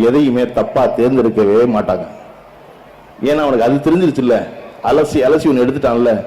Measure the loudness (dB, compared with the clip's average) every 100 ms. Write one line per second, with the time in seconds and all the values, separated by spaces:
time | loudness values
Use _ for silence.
0 | 2 2 0 0 -2 -4 -4 -2 -2 0
1 | 0 2 0 0 2 2 2 0 -2 -4
2 | -6 -16 -20 -20 -20 -20 -20 -20 -20 -20
3 | -20 -6 -2 0 0 0 0 0 0 2
4 | 2 0 0 0 -2 -14 -18 -8 -2 0
5 | 0 0 2 2 2 2 0 0 0 0
6 | 2 0